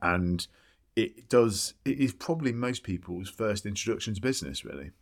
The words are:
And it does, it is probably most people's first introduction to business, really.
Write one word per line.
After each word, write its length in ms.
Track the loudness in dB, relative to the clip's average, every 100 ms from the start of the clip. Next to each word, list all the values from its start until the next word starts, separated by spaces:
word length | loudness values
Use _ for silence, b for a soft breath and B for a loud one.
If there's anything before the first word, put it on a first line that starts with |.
And 440 | 0 2 2 0 -2 b b b b -2
it 320 | -2 -4 4
does, 440 | 6 6 4 -4 -4 -4
it 140 | 2
is 120 | 0
probably 380 | 0 -4 -2 0
most 320 | 0 -2 -4
people's 460 | -4 -6 -4 -8 -8
first 360 | -2 0 0 -4
introduction 480 | -4 -2 -2 -2
to 60 | -2
business, 460 | -2 -2 -4 -8 -10
really. 260 | -12 -14 -16